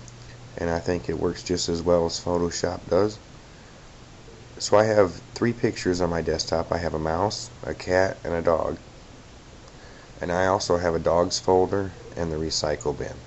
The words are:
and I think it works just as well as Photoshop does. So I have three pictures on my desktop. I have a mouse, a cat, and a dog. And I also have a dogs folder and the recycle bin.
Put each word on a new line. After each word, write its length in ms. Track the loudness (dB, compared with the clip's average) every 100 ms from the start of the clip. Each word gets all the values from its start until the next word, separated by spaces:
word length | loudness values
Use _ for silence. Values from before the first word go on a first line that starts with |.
| -18 -18 -18 -18 -14 -6
and 140 | -2
I 80 | -2
think 280 | -2 -2 -2
it 120 | -2
works 240 | -2 -4
just 260 | -4 -2 -2
as 140 | -2
well 240 | 4 4 4
as 120 | -2
Photoshop 600 | -2 0 0 -2 -4 -6 0
does. 300 | 2 2 -2 -16 -20 -20 -20 -20 -20 -20 -20 -20 -20 -20 -20 -18 -10
So 200 | 4 4
I 80 | 6
have 280 | 6 4 2 -14
three 180 | 0 0
pictures 480 | 2 0 0 0 2
on 100 | 2
my 120 | 0
desktop. 500 | 0 -2 0 0 0
I 60 | -2
have 160 | 0
a 40 | -2
mouse, 520 | -2 0 0 -2 -12 -12
a 100 | -10
cat, 420 | -8 0 2 2 0
and 100 | -4
a 80 | 0
dog. 360 | 2 2 0 -6 -10 -20 -20 -20 -20 -20 -20 -20 -20 -20 -20 -20 -20 -8
And 100 | -2
I 140 | 2 4
also 320 | 2 2 2
have 180 | 2 2
a 40 |
dogs 380 | 2 2 2 0
folder 540 | 4 4 4 0 -4 -8 -14 -6
and 160 | -4
the 60 | -2
recycle 600 | -2 -2 -2 -2 -4 -4
bin. 200 | -8 -10